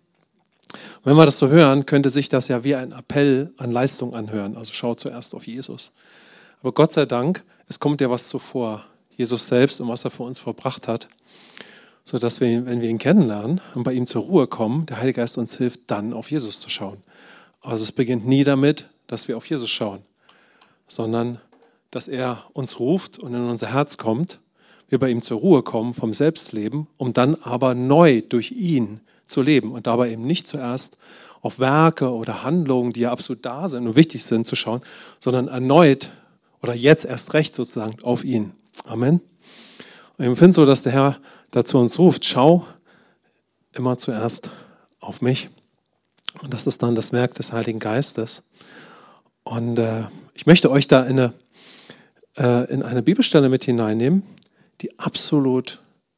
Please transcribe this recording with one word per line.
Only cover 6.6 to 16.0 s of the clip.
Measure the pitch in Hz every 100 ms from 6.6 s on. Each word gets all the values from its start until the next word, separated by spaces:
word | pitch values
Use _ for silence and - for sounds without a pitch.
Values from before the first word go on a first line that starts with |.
| 127
Gott | - 156
sei | 156 135
Dank, | 120 143 185 - _ _
es | -
kommt | 147 143
ja | 131
was | 123 -
zuvor. | 135 - 135 113 104 - _ _ -
Jesus | 117 120 -
selbst | 123 139 -
und | 120
was | 113
er | -
für | -
uns | 123 131
vollbracht | 120 - 131 - -
hat, | 113 - _ _ - - - - - - _
sodass | - 123 120 -
wir, | 123 120 123
wenn | 120
wir | 117
ihn | 113
kennenlernen | 135 202 123 104 113 180 -
und | 123
bei | 120
ihm | 127 123
zur | 117
Ruhe | 110 180 123
kommen, | - 110 143 156
der | 110
Heilige | 131 127
Geist | 117 -
uns | 113 -
hilft, | 123 - -
dann | 104